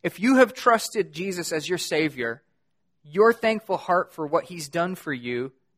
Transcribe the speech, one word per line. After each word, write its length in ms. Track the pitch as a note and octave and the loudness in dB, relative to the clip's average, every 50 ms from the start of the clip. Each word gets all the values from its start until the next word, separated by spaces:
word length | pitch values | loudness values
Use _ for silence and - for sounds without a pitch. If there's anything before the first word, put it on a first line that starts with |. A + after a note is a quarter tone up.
| - | -6
If 160 | F3 - - | -6 -4 0
you 160 | F3+ B3 C4+ | 2 4 6
have 180 | B3+ C4 G#3+ - | 6 6 6 4
trusted 600 | - - B3 A#3 A3 - - - A3+ F#3 D#3+ D3+ | 0 2 4 4 4 2 -2 -4 -4 -4 -4 -6
Jesus 380 | D3+ F#3 G3 F#3 F3+ E3 - | -8 -6 -6 -6 -6 -6 -4
as 160 | F3 D#3 D3+ D3+ | -4 -4 -4 -4
your 100 | F3+ E3+ | -4 -4
Savior, 680 | - - F3 D3+ D#3+ D#3 C3+ C3 A#2+ A2+ A#2 A#2+ _ _ _ _ _ _ _ _ _ _ _ _ _ | -4 -2 -2 0 0 0 -2 -4 -6 -6 -6 -8 _ _ _ _ _ _ _ _ _ _ _ _ _
your 280 | D3+ D3 F#3 G#3 A3+ | -4 2 4 4 4
thankful 460 | A#3 A#3 - A3+ A3 G#3+ - - F#3+ D#3 | 4 2 0 -2 -2 -2 -2 -4 -4 -4
heart 360 | - - F3+ F3+ F#3 - - | -2 0 0 0 0 -2 -6
for 140 | - D#3 D3 | -10 -4 -2
what 180 | D3+ E3 - | 0 -2 -2
he's 220 | - F3+ E3+ D3+ C#3+ | -2 -8 -12 -10 -6
done 280 | - E3+ E3+ F3+ F#3 | -4 -4 -2 -2 -4
for 180 | F3 - D#3+ C#3+ | -8 -8 -8 -8
you 400 | B2 A#2+ B2 B2 A#2+ B2+ C3+ - _ _ _ _ | -6 -6 -6 -6 -6 -6 -8 -10 _ _ _ _